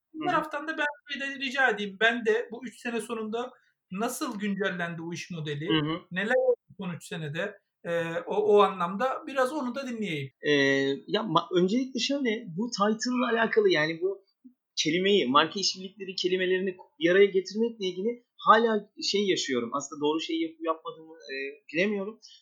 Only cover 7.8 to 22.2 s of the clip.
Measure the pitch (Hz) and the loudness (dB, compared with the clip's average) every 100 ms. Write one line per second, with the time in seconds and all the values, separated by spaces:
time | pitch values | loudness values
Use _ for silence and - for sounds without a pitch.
7.8 | 175 170 165 170 - 190 214 208 196 185 | -4 -2 -2 -4 -2 0 6 8 6 4
8.8 | 175 196 254 262 - 269 254 311 247 262 | -4 0 -2 -2 -4 0 0 0 -4 -6
9.8 | 262 233 202 156 135 - 151 143 139 135 | -6 -6 -4 -4 -6 -4 2 4 6 4
10.8 | 139 139 - 196 226 160 - 180 180 233 | 2 -2 -2 -2 2 0 2 2 4 2
11.8 | 262 - - 285 254 214 202 160 240 - | 0 -4 -2 0 -2 -2 -6 -6 -6 0
12.8 | 208 220 254 254 247 226 220 220 202 160 | 0 0 -2 -2 0 0 2 4 4 4
13.8 | 156 165 185 196 _ _ - - _ - | 2 0 -4 -4 _ _ -20 -20 _ -4
14.8 | 160 170 190 202 127 139 156 196 185 185 | 0 2 4 4 6 4 4 0 -4 -4
15.8 | 190 - 190 185 180 185 185 185 190 180 | -10 -12 -10 -4 -2 0 2 0 0 -6
16.8 | - _ 165 185 202 190 185 202 233 226 | -14 _ 2 6 6 4 -2 -2 -2 -2
17.8 | 185 180 208 240 _ _ - 214 233 214 | -6 -2 -4 -4 _ _ 4 6 6 0
18.8 | - - 160 196 202 156 - 123 113 131 | -4 -8 -2 0 2 0 0 -2 -2 -4
19.8 | 139 151 147 160 160 165 165 160 160 160 | -6 -2 0 0 -2 -4 -4 -4 -6 -4
20.8 | 165 165 160 165 139 135 139 147 - 151 | -8 -16 -18 -18 -10 -6 -6 -10 -6 0
21.8 | 202 208 196 226 | 0 0 -6 -10